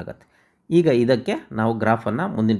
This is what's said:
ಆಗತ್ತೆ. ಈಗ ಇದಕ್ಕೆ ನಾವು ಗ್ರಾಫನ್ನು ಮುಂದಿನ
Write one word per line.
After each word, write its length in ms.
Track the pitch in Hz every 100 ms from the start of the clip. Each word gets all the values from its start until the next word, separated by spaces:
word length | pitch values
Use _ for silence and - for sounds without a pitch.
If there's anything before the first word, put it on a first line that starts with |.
ಆಗತ್ತೆ. 220 | - - _ _ _ _ _
ಈಗ 160 | 170 160 123
ಇದಕ್ಕೆ 320 | 120 127 - 240 - -
ನಾವು 140 | 110 117
ಗ್ರಾಫನ್ನು 440 | 107 113 - 113 190 110
ಮುಂದಿನ 220 | 110 110